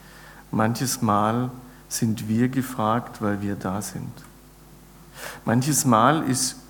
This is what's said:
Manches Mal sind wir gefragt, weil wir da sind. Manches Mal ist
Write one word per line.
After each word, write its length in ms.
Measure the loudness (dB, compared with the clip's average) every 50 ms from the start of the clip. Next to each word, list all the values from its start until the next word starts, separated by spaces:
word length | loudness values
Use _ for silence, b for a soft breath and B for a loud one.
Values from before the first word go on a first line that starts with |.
| B B B B B B B B B B
Manches 500 | 0 2 2 2 2 0 -2 -4 -2 0
Mal 500 | 2 2 4 4 4 2 2 0 -2 -4 -6 -12 B B B B B B
sind 400 | -4 -2 0 0 0 -2 -2 -2
wir 220 | 0 2 2 2
gefragt, 720 | 0 -2 -4 -4 -4 -2 0 0 0 0 -2 -6 -8 -4
weil 180 | -2 -2 -2 -2
wir 140 | -4 -6 -6
da 260 | -4 -4 -4 -4 -4
sind. 320 | -6 -8 -8 -10 -10 -10 -12 -16 -18 -20 -20 -20 -20 -20 -20 -20 -20 -20 -20 -20 -20 -20 -20 -20 -20 -20 B B B B B B B
Manches 400 | 2 2 2 2 2 0 2 4
Mal 380 | 4 6 8 8 6 6 4 2
ist 320 | 0 0 0 -2 -4 -4 -8 -16